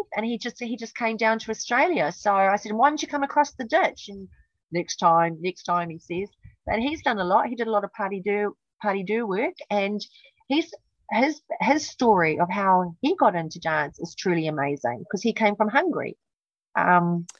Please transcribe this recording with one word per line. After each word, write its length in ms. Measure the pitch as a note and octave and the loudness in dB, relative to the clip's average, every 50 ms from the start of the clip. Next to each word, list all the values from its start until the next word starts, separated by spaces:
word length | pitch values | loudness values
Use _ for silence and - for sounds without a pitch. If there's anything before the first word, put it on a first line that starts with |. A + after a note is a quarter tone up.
| G4+ - - | -4 -4 -4
and 100 | G#3 A3 | -4 -4
he 120 | A#3 A#3+ | -4 -4
just, 220 | - - A#3+ - - B3 | -4 -6 -8 -8 -8 -8
he 140 | A3+ B3 | -8 -8
just 180 | - A#3 - - | -8 -8 -10 -6
came 220 | - A#3+ A3+ A3+ | -4 -2 -2 0
down 200 | G#3+ A3+ A3 A3+ A3+ | 2 2 2 2 0
to 120 | - - | -2 -6
Australia. 600 | A4 - - - A#3+ B3+ D4+ F#4 E4+ G3+ D3+ D3+ F3 | -8 -6 -4 0 2 2 2 2 2 2 0 0 -2
So 200 | - - G#3 G3+ | -2 0 2 4
I 220 | G3 G3 F#3+ G3+ | 4 4 4 4
said, 160 | G#3 - G#3 | 2 -2 -4
"Why 160 | G#3+ A3+ B3+ D4 | 2 2 4 2
don't 120 | D4+ D4+ | 2 0
you 60 | D#4+ - | -4 -6
come 140 | D4+ C#4+ C#4 | -4 -4 -4
across 280 | C#4 - D4 D4 - | 0 2 2 2 2
the 140 | - - A#3+ | -2 -8 -4
ditch?" 400 | A3 D4+ F4+ E4+ - - - - | 0 2 2 2 0 -2 -8 -14
And, 200 | G#3 G3+ G3 F#3+ - _ _ _ _ _ _ _ _ | -16 -16 -16 -16 -18 _ _ _ _ _ _ _ _
"Next 240 | E3 F3 F3 - - | -4 -4 -4 -4 -2
time, 420 | - F#3 E3+ E3 E3 E3+ E3 E3 D#3+ | 2 4 6 6 6 4 2 0 -4
next 220 | E3+ F#3 F3+ - - | -6 -6 -6 -6 -4
time," 260 | - F3 F3 E3+ E3 | -2 -2 -2 -2 -4
he 100 | D#3+ E3 | -8 -12
says. 300 | - - F3 F3+ G3+ G3+ _ _ - - - _ _ | -10 -8 -6 -6 -6 -8 _ _ -20 -20 -20 _ _
And 140 | - G3 G#3+ | -4 -2 -2
he's 200 | A#3+ C#4+ D#4+ D#4 - | -2 -2 -4 -2 -2
done 160 | C#4 A#3 G3+ | -2 0 0
a 60 | F3+ | 2
lot. 220 | F3+ G3 A#3 - | 2 2 2 2
He 80 | A#3+ B3 | 0 -2
did 120 | A#3 A#3 | -4 -2
a 40 | A3+ | 0
lot 120 | A3 D4+ D4 | 0 0 -2
of 80 | D4 | -2
party 300 | - - - F#3+ G3+ F#3+ F#3 | -6 -6 -6 -6 -6 -4 -2
do, 320 | G#3 G3+ G#3 G#3 G3+ - _ _ _ _ _ | -2 0 0 0 -2 -4 _ _ _ _ _
party 220 | - G#3 F#3+ G3+ F3+ | -4 -2 -2 -2 -2
do 240 | F#3 G#3+ A#3 A#3+ | -2 -2 -2 -2
work, 280 | G3+ F#3 G3+ C4 F4 F4+ - - - | -2 -2 -2 -2 -4 -6 -8 -8 -4
and 300 | G#3 G3+ G3 G3+ G#3 G3+ - - _ _ _ _ _ _ _ | -2 -2 0 -2 -4 -6 -8 -12 _ _ _ _ _ _ _
he's, 240 | - C4+ D#4+ E4 - - - _ _ _ _ _ - | -2 0 0 -2 -2 -8 -20 _ _ _ _ _ -2
his, 300 | G#3 A3 C4 D#4 D4+ - _ - - - | 0 2 2 2 0 -4 _ -10 -6 0
his 260 | F#3 A3+ D4 D#4 - - | 2 2 2 2 0 -6
story 500 | - - B3 A#3 G#3 F3+ E3 D#3 D3+ - | -4 2 4 4 4 6 4 2 2 0
of 100 | F3 F3+ | 0 -2
how 460 | G3 G3+ G3 F#3+ F#3 F#3 F3+ F3 E3 - | -2 0 2 4 4 4 2 0 -4 -4
he 120 | B3 D4 F#4 | -2 -2 2
got 180 | - C4+ G3+ F3+ | 4 4 2 4
into 240 | E3+ D#3+ D#3+ - E3+ | 2 -2 -6 -8 -8
dance 400 | - D#3+ D#3 D3+ D3 C#3+ - - | -4 -2 -2 0 -2 -4 -6 -10
is 160 | F3 - - | -12 -12 -10
truly 320 | - - F#3+ F3 E3 D#3 | -4 -2 0 0 2 0
amazing 560 | D#3 D#3 C#3+ C#3 C#3+ C#3+ C#3+ - A#2+ A#2+ - - - | 0 -2 0 -2 -2 -2 -2 -2 -4 -4 -6 -6 -6
'cause 100 | - F#3 | -6 -2
he 120 | - A3+ - | -2 -2 0
came 220 | - A3 G#3 G#3 | 2 0 0 2
from 100 | A3+ A3 | 2 0
Hungary. 480 | G#3+ A3 C#4+ F#4 F4 B3 D3 - - - - _ _ _ _ _ _ _ _ _ _ - | 2 2 2 2 0 -2 -4 -6 -8 -10 -14 _ _ _ _ _ _ _ _ _ _ -2
Um, 480 | - - F3+ F3+ F3 F3 F3 F3 E3+ E3+ - - | 0 4 4 4 4 4 2 0 -2 -4 -8 -14